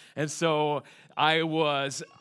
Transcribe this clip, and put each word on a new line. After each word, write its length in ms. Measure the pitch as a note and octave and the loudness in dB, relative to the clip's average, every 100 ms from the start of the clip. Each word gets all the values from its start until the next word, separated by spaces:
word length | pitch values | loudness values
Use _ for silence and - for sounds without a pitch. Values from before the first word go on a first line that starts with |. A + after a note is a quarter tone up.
| - | -14
And 160 | - D3+ | -6 -6
so 540 | - E3 D3+ D3+ D3 - - - - | -2 0 2 0 -2 -6 -18 -12 0
I 260 | D3+ D#3+ | 2 2
was, 640 | D#3+ D#3 D3+ C#3+ C#3 C3+ E3 - | 0 0 0 0 -2 -6 -12 -6